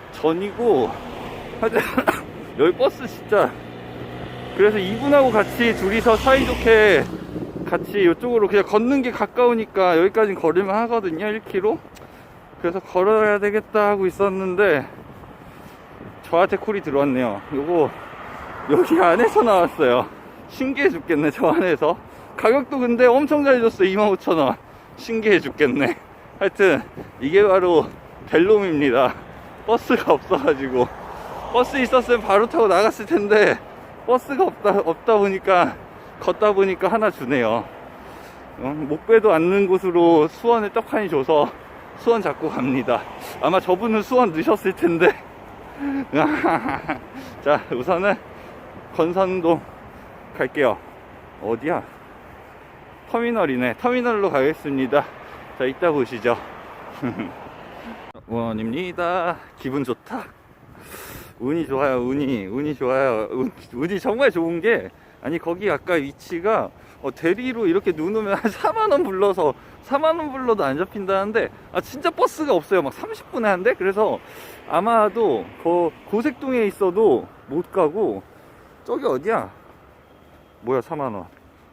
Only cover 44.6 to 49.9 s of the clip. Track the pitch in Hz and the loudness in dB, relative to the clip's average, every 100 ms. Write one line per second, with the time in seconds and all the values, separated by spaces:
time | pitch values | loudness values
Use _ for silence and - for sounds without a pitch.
44.6 | 190 - 339 165 202 - - - - - | -2 -2 0 2 2 2 -6 -20 -20 -20
45.6 | - - 285 269 247 - 302 302 330 247 | -18 -10 -6 -6 -2 0 0 0 -2 -2
46.6 | 247 139 - 131 - - - - 139 147 | -4 -8 -8 -10 -12 -18 -18 -6 0 0
47.6 | - 123 156 175 202 - - - - - | -2 -6 -2 -2 0 -2 -8 -20 -20 -20
48.6 | - - - - 165 180 185 185 165 151 | -20 -20 -8 -2 -2 0 -2 0 0 0
49.6 | - - - | -4 -20 -20